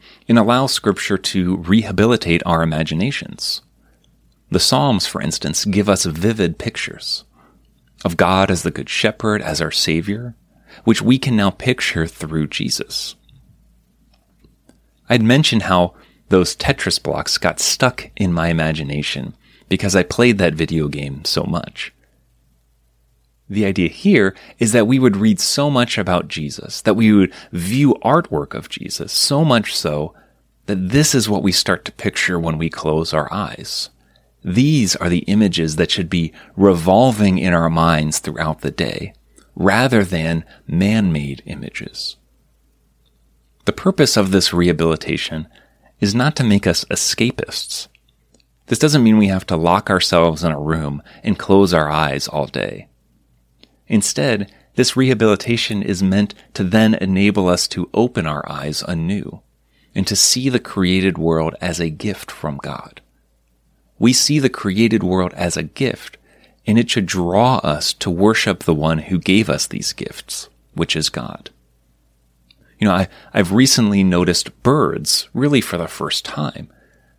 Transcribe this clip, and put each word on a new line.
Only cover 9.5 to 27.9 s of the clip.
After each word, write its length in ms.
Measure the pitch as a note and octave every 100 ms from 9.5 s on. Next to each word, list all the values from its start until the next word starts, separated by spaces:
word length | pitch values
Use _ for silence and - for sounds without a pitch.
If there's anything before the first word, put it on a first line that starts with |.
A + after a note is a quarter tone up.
| D#2
our 80 | D#2+
Savior, 640 | - - D#2+ G2 G#2 B2 - _ _ _ -
which 180 | - A2
we 180 | G#2 C3
can 180 | C3+ A2
now 120 | G2
picture 580 | - - B2+ - E2 E2
through 420 | - D#2+ D#2+ D2
Jesus. 640 | - - - - - - - _ - _ _ _ _ _ _ _ _ _ _ _ _ _ _ _ _ -
I'd 140 | A#2+
mentioned 400 | A2 C3+ D3+ A2+
how 320 | F#2+ F2+ F2 - _ _ -
those 260 | F#2+ F2
Tetris 480 | - - C3 - -
blocks 360 | D2 D2 - -
got 220 | F2 -
stuck 500 | - - B2+ - - -
in 140 | F#2+
my 180 | E2+ E2+
imagination 840 | E2 D#2 D#2 C#2+ D2 C#2+ C#2+ B1+ - _ _ -
because 260 | F#2+ G2+ F#2
I 60 |
played 340 | F2 - B2 G2+
that 160 | F2
video 360 | D#2+ D#2 D#2+ D2+
game 360 | C#2+ C#2+ C2+
so 200 | - -
much. 500 | - E2 - - - _ _ _ _ _ _ _ _ _ _ _ _ _ _ _ -
The 160 | G2+
idea 240 | G2+ F#2+ E2
here 460 | - G3+ D#3+ G2 - - -
is 140 | A#2
that 140 | A#2 G#2+
we 120 | C3
would 180 | B2+ G2
read 240 | A2 G2
so 300 | - - D3
much 260 | C3+ A#2+ -
about 320 | F#2+ F2+ D2+
Jesus, 540 | - D2 - - -
that 140 | - G2+
we 160 | A2
would 200 | G#2 F#2 - -
view 420 | F2 F2+ B2 C#3+